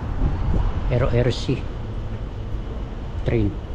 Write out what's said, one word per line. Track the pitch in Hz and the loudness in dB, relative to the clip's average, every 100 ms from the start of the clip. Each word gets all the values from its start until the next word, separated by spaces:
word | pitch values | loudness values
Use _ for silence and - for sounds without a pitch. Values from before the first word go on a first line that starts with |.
| - - - - - - - - - | -2 2 2 2 2 2 2 2 2
R | 120 | 2
O | 131 | 4
R | 120 120 | 4 4
C | - - - - - - - - - - - - - - - - - - - 127 | 2 0 -2 -2 -4 -6 -4 -4 -4 -6 -6 -4 -4 -4 -6 -6 -6 -6 -4 0
train | 120 101 - - | 2 2 0 -6